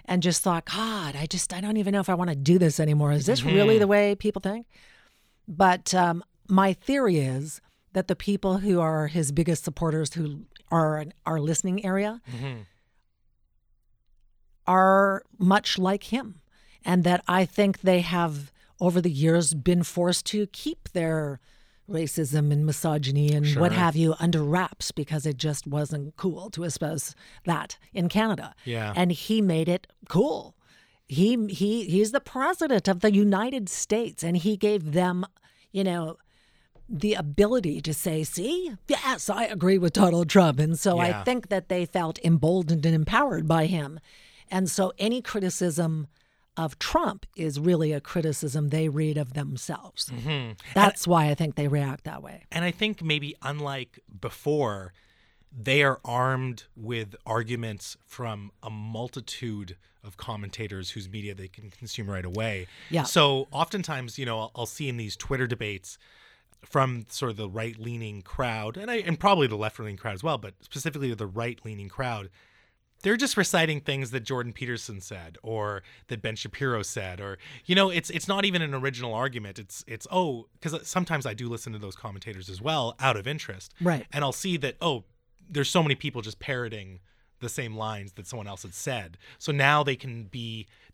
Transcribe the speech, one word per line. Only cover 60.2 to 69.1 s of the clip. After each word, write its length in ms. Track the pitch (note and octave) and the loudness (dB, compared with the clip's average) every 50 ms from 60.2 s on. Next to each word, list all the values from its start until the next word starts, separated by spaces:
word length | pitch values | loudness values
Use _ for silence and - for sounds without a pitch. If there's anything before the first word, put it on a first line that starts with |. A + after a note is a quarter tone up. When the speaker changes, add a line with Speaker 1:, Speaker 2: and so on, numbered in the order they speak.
| - - A2+ G#2 G2+ G2 - - A2+ G2+ G2 F#2+ F#2 - | -12 -10 -10 -10 -10 -12 -10 -10 -10 -8 -8 -10 -10 -10
Speaker 2:
whose 180 | - A2+ G2 F#2+ | -12 -12 -12 -12
media 260 | G2 G#2+ G#2 G#2 G2+ | -12 -12 -10 -10 -12
they 140 | F#2+ F#2+ F#2+ | -12 -14 -16
can 200 | - - A2 G#2 | -18 -20 -20 -20
consume 400 | - - B2 A2 - - G#2+ G2 | -20 -18 -16 -12 -10 -10 -8 -6
right 160 | G2+ F#2 F#2 | -6 -6 -6
away. 400 | A2 F#2+ G#2+ A2 A2+ G#2 F#2+ F2+ - - - - - | -6 -4 -4 -4 -4 -4 -6 -8 -12 -16 -20 -10 -4
Speaker 1:
Yeah. 140 | D#3+ E3 C#3+ | -4 -2 -2
Speaker 2:
So 460 | - - F3 D3+ C#3+ C#3 C3+ C3+ - | 2 4 4 4 4 4 0 -2 -4
oftentimes, 640 | - C#3 E3 - - G3+ F3 - D#3 C3 B2+ A#2+ A2 - | -4 -4 -2 -2 -2 -6 -6 -6 -8 -8 -10 -10 -10 -8
you 80 | C3+ | -6
know, 140 | B2 A2+ A2 | -6 -4 -6
I'll, 120 | A2 A2 - | -6 -8 -8
I'll 100 | - A#2 | -8 -8
see 220 | - - - D#3 C3+ | -8 -8 -6 -6 -6
in 80 | B2 | -6
these 220 | A#2 A2+ G#2 G2+ - | -6 -6 -8 -10 -10
Twitter 300 | - - C#3+ B2+ B2+ A#2 | -6 -6 -4 -2 -2 -4
debates 500 | A#2+ G#2+ A#2 G#2 G2+ F#2+ - - - - _ _ _ _ - - _ _ _ _ _ _ - | -4 -6 -6 -8 -8 -10 -12 -16 -20 -20 _ _ _ _ -20 -20 _ _ _ _ _ _ -20
from 400 | - - D3+ C3+ C3 B2+ A#2+ A2 - | -4 0 0 0 0 -2 -6 -10 -10
sort 200 | - - C#3 B2 | -8 -6 -6 -6
of 80 | A2 G2+ | -6 -6
the 100 | A2 G2 | -8 -8
right-leaning 760 | F#2 A2+ A2+ A#2 A2+ A2 A2 A#2 A#2+ A#2 A2+ G#2+ G#2 G2+ F2+ | -8 -8 -8 -8 -10 -10 -10 -10 -10 -8 -10 -10 -12 -12 -14
crowd, 540 | - - - C3+ A#2+ A2+ A2 G#2+ G#2+ A2+ F#3 | -10 -6 -4 -4 -4 -4 -4 -6 -8 -10 -10
and 120 | G3+ A3+ | -8 -6
I, 60 | A#3+ A#3 | -4 -4
and 220 | G3 E3+ | -2 -2